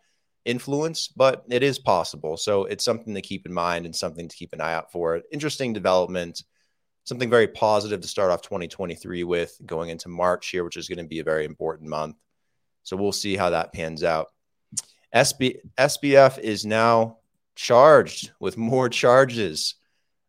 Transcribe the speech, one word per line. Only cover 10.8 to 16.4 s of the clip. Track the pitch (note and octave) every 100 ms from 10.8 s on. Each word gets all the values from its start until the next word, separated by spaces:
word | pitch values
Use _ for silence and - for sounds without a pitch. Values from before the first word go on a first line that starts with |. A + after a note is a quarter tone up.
| E2
gonna | F2
be | D#2+ D#2+
a |
very | D#2 D#2 D2+
important | D#2 D#2+ D#2 D#2
month. | D2+ D2+ D2+ _ _ _ _ _ _
So | - F#2+
we'll | G2+
see | G2 G2+ F#2+
how | F2+
that | E2+ -
pans | - D#2+ D#2
out. | E2+ D#2+ - _ _ _ _ - - _ _
S | A#2 C#3
B, | - B2+ - - -
S | C#3+ -
B | C#3+ C#3
F | C3
is | C3+